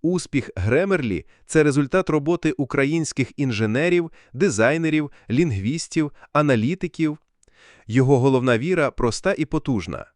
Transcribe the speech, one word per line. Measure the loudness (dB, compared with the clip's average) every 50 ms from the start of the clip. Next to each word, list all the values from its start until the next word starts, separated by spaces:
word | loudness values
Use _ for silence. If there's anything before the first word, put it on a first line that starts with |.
| 0
успіх | 0 -2 -2 -4 -2 -4 -4 -4 -4 -6
Grammarly — | -4 -2 2 2 2 2 2 0 0 0 -2 -4 -4 -6 -10 _ _ _
це | _ 2 4 4
результат | 4 4 2 0 2 0 -2 0 2
роботи | 0 0 0 0 -2 0 0 -4 -2
українських | -2 -6 -4 0 -2 0 0 0 -2 -2 -4 -2 -4 -4 -4 -4
інженерів, | -4 -4 -2 -2 -2 -2 0 0 0 0 2 2 0 0 -4 -10 -18 _ _ -4
дизайнерів, | -2 -2 0 2 2 2 2 2 2 0 0 0 0 -2 -4 -8 -18 _ -4
лінгвістів, | 0 0 0 0 0 -2 -4 -4 -4 -6 -8 -6 -4 -4 -4 -4 -6 -14 -20 -4 _
аналітиків. | 0 2 4 2 2 2 0 -2 -4 -6 -10 _ -2 -4 -4 -4 -6 _ _ _ _ _ _ _ _ _ -20 -20 _ _
Його | -2 0 2 4 4 4 4
головна | 4 4 2 2 2 2 2 2
віра | 0 -2 0 0 0 -2
проста | -2 -2 -2 -2 -2 -2 -2 -2 -2 -2
і | -4
потужна. | -4 -4 -6 -2 -2 -4 -4 -4 -6 -10 -12 -12 _ _